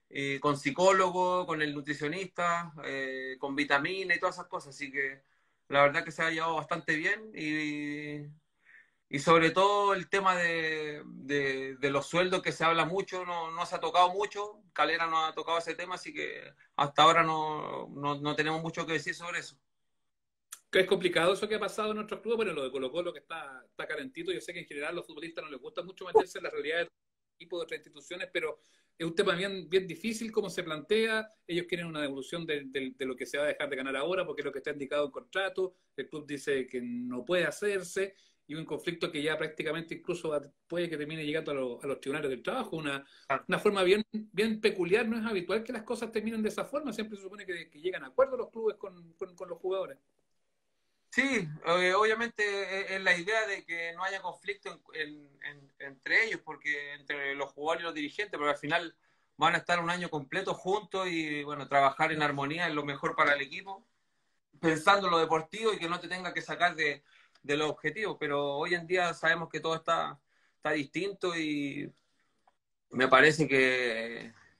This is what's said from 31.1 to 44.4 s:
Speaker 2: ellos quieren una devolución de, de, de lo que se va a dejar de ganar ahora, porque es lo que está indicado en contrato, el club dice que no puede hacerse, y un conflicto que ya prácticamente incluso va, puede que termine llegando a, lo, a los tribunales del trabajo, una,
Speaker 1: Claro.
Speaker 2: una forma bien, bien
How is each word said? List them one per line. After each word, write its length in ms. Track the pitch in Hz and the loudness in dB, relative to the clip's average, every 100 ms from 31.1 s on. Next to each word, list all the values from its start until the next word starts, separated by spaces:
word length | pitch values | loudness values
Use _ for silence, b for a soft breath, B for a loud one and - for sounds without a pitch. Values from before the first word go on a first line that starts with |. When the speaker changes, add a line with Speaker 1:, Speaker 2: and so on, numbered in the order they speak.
| 220 220 b - | 2 -2 b -4
Speaker 2:
ellos 200 | 175 170 | -2 0
quieren 180 | 175 170 | -2 -4
una 140 | 156 | -2
devolución 440 | 143 139 127 170 | -2 -4 -6 -6
de, 200 | 160 147 135 | -2 -2 -2
de, 260 | 135 131 131 | -4 -4 -4
de 100 | 131 | -4
lo 80 | |
que 120 | 127 123 | -4 -4
se 120 | 143 | 0
va 60 | |
a 40 | 147 | 0
dejar 200 | 143 147 | 0 -2
de 60 | 135 | -2
ganar 180 | 135 135 | -2 -2
ahora, 300 | 151 185 175 | 0 0 -2
porque 160 | 147 | -4
es 40 | 143 | -6
lo 40 | |
que 60 | 131 | -6
está 120 | 151 | -6
indicado 320 | 143 135 147 | -6 -2 0
en 80 | 147 | -2
contrato, 640 | 131 - 190 190 185 185 b b - | -4 -8 -4 -4 -2 -4 b b -12
el 120 | 135 | -10
club 180 | 151 143 | -10 -8
dice 400 | 143 151 139 123 | -6 -2 -2 -2
que 140 | 127 | -6
no 420 | 120 120 123 123 | -6 -6 -6 -6
puede 200 | 117 175 | 0 2
hacerse, 720 | 160 - 202 202 175 - 196 b b b - | 2 0 -2 -2 -2 -4 -4 b b b -12
y 80 | 151 | -10
un 100 | 156 | -6
conflicto 440 | 147 - 170 175 | -6 -4 -4 -4
que 120 | 147 | -2
ya 160 | 151 151 | 0 0
prácticamente 560 | 156 - 156 160 160 | -2 -4 -4 -2 -4
incluso 340 | 156 - 175 160 | -10 -6 -4 -2
va, 140 | 147 143 _ - | -2 -4 _ -6
puede 240 | 170 170 | -2 -2
que 80 | 156 | -2
termine 260 | 151 160 | -6 -4
llegando 280 | 151 156 156 | -2 -2 -2
a, 20 | |
lo, 280 | 139 131 120 | -2 -2 -4
a 40 | 143 | -6
los 120 | 131 | -4
tribunales 300 | 135 151 147 | -2 -2 -2
del 120 | 123 | -2
trabajo, 340 | 175 247 240 165 | -2 -4 -4 -4
una, 260 | 147 139 b b b | -4 -4 b b b
Speaker 1:
Claro. 180 | 135 - | -2 2
Speaker 2:
una 100 | 180 | 2
forma 240 | 208 196 | 4 6
bien, 200 | 180 208 - | 6 6 4
bien 480 | 214 - 170 | -6 -6 0